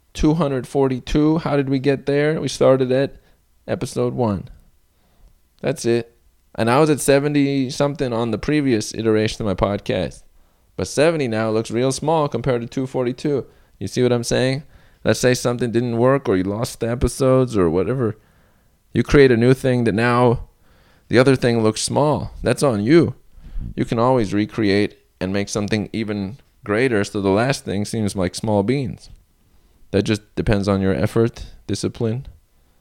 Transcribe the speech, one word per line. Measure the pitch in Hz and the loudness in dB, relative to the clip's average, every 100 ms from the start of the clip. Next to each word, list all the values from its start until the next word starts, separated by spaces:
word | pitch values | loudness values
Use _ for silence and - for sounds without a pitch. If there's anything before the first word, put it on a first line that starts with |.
| _ | _
two | - 156 | -2 0
hundred | 160 143 131 - | 2 0 -2 -4
forty-two. | 143 135 127 - 151 151 160 | 0 0 -2 -2 0 2 0
How | 151 143 | 0 -2
did | 135 | 0
we | 135 | -2
get | 139 139 - | 0 -2 0
there? | 143 151 160 | 0 0 -2
We | 143 | -4
started | - 131 131 127 | 2 4 4 2
at | 127 139 - _ _ _ _ - | 0 0 -6 _ _ _ _ -8
episode | 104 127 120 123 | -6 -6 -4 -4
one. | 127 117 95 - - _ _ _ _ _ _ - _ _ _ | 0 -2 -2 -6 -18 _ _ _ _ _ _ -20 _ _ _
That's | - - 117 | -4 -2 0
it. | 117 113 _ _ _ _ - | 0 -2 _ _ _ _ -4
And | 113 | 2
I | 131 | 4
was | 156 | 4
at | 135 | 2
seventy | - 139 147 147 139 139 131 | 2 2 2 0 2 0 -2
something | 147 143 139 127 | -2 -2 -2 -4
on | 113 120 | -2 -2
the | 107 | -4
previous | - 151 139 110 - - | -2 0 2 0 -2 -4
iteration | 113 107 107 - 110 | 0 2 0 -2 -4
of | |
my | 90 101 | 0 0
podcast. | 101 - 110 82 - - _ _ _ _ - | -2 -2 -2 -2 -8 -20 _ _ _ _ -8
But | 92 | -6
seventy | - 156 165 131 | 0 0 0 -2
now | 110 113 | -2 0
looks | 110 113 | -2 -2
real | 113 131 | -2 0
small | 127 147 160 147 | -2 0 0 0
compared | 113 139 120 | -2 -2 -2
to | 117 | -4
two | - 131 | -6 -4
forty-two. | 135 123 127 151 139 - _ _ - | -2 -2 -2 -2 -2 -4 _ _ -12
You | - | -6
see | - | 0
what | 123 | 2
I'm | 120 | 2
saying? | 117 123 127 135 - - - _ | 0 0 0 -2 -8 -20 -20 _
Let's | - 110 | 0 2
say | 127 127 | 2 2
something | 127 120 123 | 0 -2 -2
didn't | 113 123 117 | -2 0 2
work | 127 139 127 | 2 2 2
or | 92 | 0
you | |
lost | 95 101 123 - | 0 -4 -6 -6
the | 113 | -6
episodes | 120 127 - 135 131 127 107 | -2 -2 0 2 4 2 2
or | 87 | 2
whatever. | 85 92 131 113 - _ _ _ _ _ _ _ | 2 0 -2 -2 -4 _ _ _ _ _ _ _
You | - | -4
create | - 147 135 | 2 6 6
a | 113 | 6
new | 123 | 4
thing | 131 131 123 | 4 2 0
that | 113 | 0
now | 95 120 120 123 117 - _ _ _ _ _ - | 0 2 4 2 2 -4 _ _ _ _ _ 0
the | 117 | 4
other | 131 131 | 4 4
thing | 127 117 | 2 2
looks | 110 107 | 0 0
small. | - 120 147 135 - - | -2 0 0 0 -4 -6
That's | 110 - | -2 0
on | 147 104 | 0 0
you. | 107 165 123 - _ - - - 117 117 | 4 4 4 -2 _ -20 -12 -10 -8 -6
You | 123 | -4
can | 120 | 0
always | 120 131 98 | 2 2 0
recreate | 104 107 - 104 98 104 - _ - | -2 -2 -2 0 2 0 -4 _ -8
and | 92 | -6
make | 101 101 | -4 -4
something | - 101 107 95 | -4 -2 -2 -4
even | 107 107 104 95 131 _ _ - | -6 -6 -6 -8 -10 _ _ -4
greater | 104 131 107 | 0 2 0
so | 101 104 | -2 -2
the | 98 | 2
last | 98 123 135 | 2 2 -2
thing | - 98 104 | -4 -6 -4
seems | 113 104 101 | -4 -4 -2
like | 87 - | -4 -4
small | 113 104 | -2 0
beans. | 98 139 120 - - - _ _ _ _ _ _ - | 0 -2 -4 -10 -16 -20 _ _ _ _ _ _ -4
That | 98 | -2
just | 107 107 - - | 0 0 -4 -4
depends | 87 101 98 | 0 0 2
on | 98 | 0
your | 95 | 2
effort, | 73 104 113 117 - - - - | 0 0 2 0 -2 -16 -14 -8
discipline, | 98 92 - 113 117 - - _ _ _ _ | -4 -4 -4 -4 -4 -10 -18 _ _ _ _